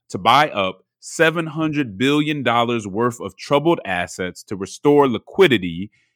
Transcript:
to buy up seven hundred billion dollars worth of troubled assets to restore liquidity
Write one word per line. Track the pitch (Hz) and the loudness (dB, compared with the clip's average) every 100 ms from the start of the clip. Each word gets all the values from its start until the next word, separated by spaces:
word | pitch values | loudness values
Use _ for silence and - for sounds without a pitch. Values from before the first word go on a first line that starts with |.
| _ | _
to | 110 | -2
buy | 92 131 151 | 4 4 4
up | 104 95 - _ _ | 0 -4 -6 _ _
seven | - - 160 165 160 | -12 0 0 0 -6
hundred | 151 156 147 127 95 | -6 -4 -4 -6 -2
billion | 131 147 151 151 | 0 2 0 -2
dollars | 120 117 120 120 101 | 0 0 0 -2 -4
worth | 98 120 117 | -2 -2 -4
of | 92 - | -12 -12
troubled | - 143 156 165 95 | -2 0 2 0 -2
assets | 90 87 - 92 - | -4 -6 -6 -8 -10
to | - 98 | -14 -10
restore | 95 - 147 147 139 | -10 -2 4 4 4
liquidity | 107 - - 185 113 90 85 101 _ _ | 0 -4 2 4 4 0 -8 -12 _ _